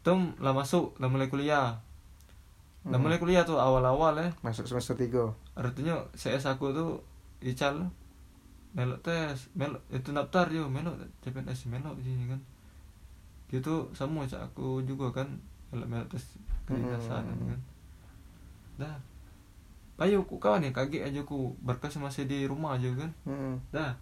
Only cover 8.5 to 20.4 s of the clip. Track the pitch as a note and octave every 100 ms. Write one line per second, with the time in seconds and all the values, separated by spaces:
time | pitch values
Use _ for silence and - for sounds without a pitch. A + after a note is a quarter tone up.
8.5 | - - - B2+ B2 - E3+ D#3 C3 -
9.5 | F#3 C#3+ B2 - C3 B2+ D3 C#3 F#3 F3
10.5 | D#3+ D3 C3 E3 D3+ - - - B2+ C3
11.5 | B2+ A#2+ B2 D3+ C#3 B2+ B2+ A#2+ C3+ C3
12.5 | - - - - - - - - - -
13.5 | C3 C3+ D#3+ - - C#3 D#3 C3 - A#2+
14.5 | - C3 C3 C3 C3+ C3 B2+ C3+ C3 -
15.5 | - - B2 A#2+ A#2 A#2+ - - - -
16.5 | - - C3+ A#2+ A#2+ A#2 A#2 A#2 A#2 A#2
17.5 | B2 B2+ - - - - - - - -
18.5 | - - - D3 C#3+ - - - - -
19.5 | - - - - - F3 G3+ F#3 -